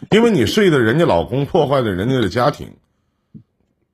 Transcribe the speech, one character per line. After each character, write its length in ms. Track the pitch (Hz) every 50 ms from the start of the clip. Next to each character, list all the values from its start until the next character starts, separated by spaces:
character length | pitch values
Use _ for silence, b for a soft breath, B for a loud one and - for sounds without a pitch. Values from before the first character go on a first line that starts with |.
| B B
因 140 | 185 214 233
为 80 | 233
你 140 | 208 147 107
睡 240 | - - 214 202 180
的 100 | 151 135
人 180 | 113 110 123 160
家 60 | 170
老 180 | 131 92 85
公， 240 | 80 80 113 139 143
破 220 | - - 170 147 127
坏 140 | 143 139
的 100 | 120 107
人 160 | 92 87 101 127
家 120 | 131 127
的 80 | 107 95
家 220 | 104 120 120 147
庭。 240 | - - 69 50 - _ _ _ _ _ _ _ _ _ _ _ - - - _ _ _ _ _ _ _ _ _